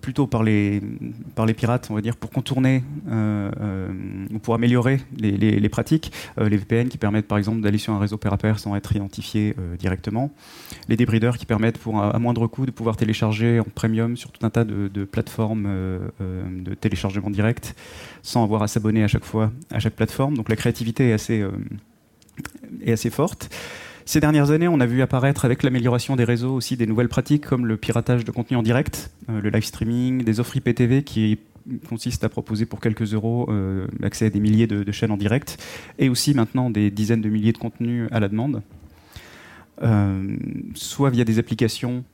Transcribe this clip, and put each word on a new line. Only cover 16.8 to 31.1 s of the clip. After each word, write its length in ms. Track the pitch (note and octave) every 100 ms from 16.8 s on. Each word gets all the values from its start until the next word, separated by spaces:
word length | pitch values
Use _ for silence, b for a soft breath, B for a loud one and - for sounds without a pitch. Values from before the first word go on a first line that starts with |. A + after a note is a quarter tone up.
| - F#2 G2+ G2 G2+
direct, 460 | G2+ G#2+ A#2+ - - B B B B
sans 200 | - B2
avoir 200 | A2 G#2+
à 40 | G#2+
s'abonner 360 | - G#2+ A2
à 40 | G#2+
chaque 160 | G#2+
fois, 280 | - A2 A2 B2 -
à 80 | A2+
chaque 160 | -
plateforme. 420 | - A2 - C#3 C#3+
Donc 140 | G#2+
la 60 | G#2+
créativité 540 | - A#2 A#2 - B2+
est 40 |
assez, 280 | A2 - A2+
euh, 100 | G2 G2 G#2+ G#2 _ _ _ _ _ - - - - -
est 120 | -
assez 180 | A2+ A#2
forte. 440 | - E3 - - B B B B B
Ces 160 | - D3+
dernières 300 | D3+ D3+ C#3+
années, 180 | D#3 F3
on 120 | D#3+
a 80 | B2
vu 160 | B2
apparaître, 420 | B2+ C3 C3+ C#3 B2+
avec 160 | C3
l'amélioration 540 | C#3 B2+ A#2+ B2 - C3+
des 80 |
réseaux, 320 | A#2 A#2+ B2 C3
aussi 200 | - B2+
des 120 | A2+
nouvelles 200 | A2 B2
pratiques 380 | - - D3 -
comme 220 | B2+ A#2+
le 100 | A2
piratage 480 | - A#2 A2+ B2 A#2
de 60 |
contenu 260 | A#2+ A#2 B2+
en 60 |
direct, 480 | A2+ A#2+ - - - _ -
euh, 100 | A2
le 100 | G#2
live 120 | G#2+
streaming, 600 | A2 - A2 A#2+ B2+ B2+
des 160 | A#2 A2
offres 180 | B2+ C3+
I 20 |
P 140 | B2
T 140 | A#2 A#2+
V 160 | C3
qui 340 | C#3+